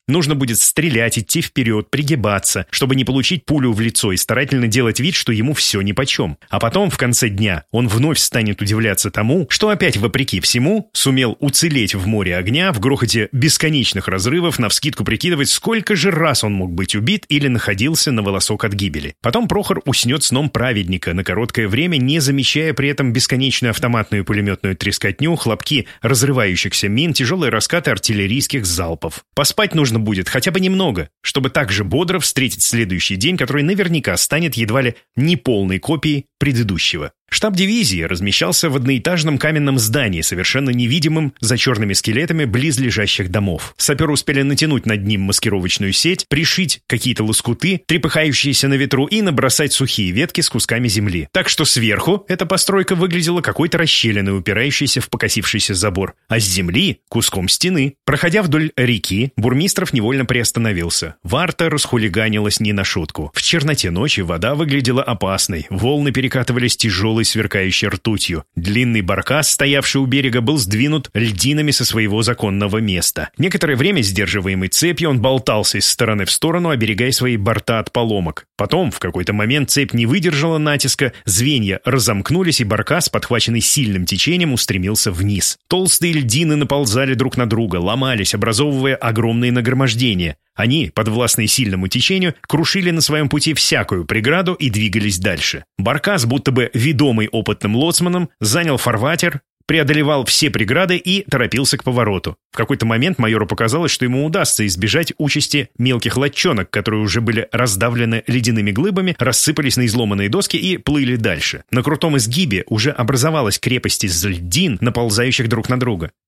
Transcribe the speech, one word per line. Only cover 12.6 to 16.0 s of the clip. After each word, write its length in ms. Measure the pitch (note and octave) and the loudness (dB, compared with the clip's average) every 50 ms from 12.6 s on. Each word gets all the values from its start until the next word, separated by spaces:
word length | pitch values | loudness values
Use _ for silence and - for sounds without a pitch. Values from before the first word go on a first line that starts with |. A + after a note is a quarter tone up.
| F#3 F#3+ | 0 0
в 80 | D#3 G#2 | 0 0
грохоте 480 | G2+ C3+ C#3 A#2 B2 A2+ - A#2 G#2+ - - | 0 0 0 2 0 0 0 0 -2 -2 0
бесконечных 760 | B2+ A#2+ D#3 - - - D#3 D#3 C#3 A2+ - - G2 - - | 0 2 2 2 2 2 2 2 2 0 0 -2 -4 -4 -4
разрывов, 500 | F#2+ F#2+ F#2 B2 D3 F3 F3 E3+ - - | -2 -2 0 0 0 0 0 0 0 0
навскидку 460 | A#2 G2+ - - - D3+ - - G#2 | 0 0 0 -2 -2 -4 -4 -4 -2
прикидывать, 460 | - A#2 G2+ - F3 E3+ C#3 C#3 - | -2 -2 -2 0 0 0 0 0 0
сколько 480 | - - - A3 A3+ A3 - - G#3+ | 0 -2 0 -2 -2 -2 0 0 0
же 140 | D#3+ | 0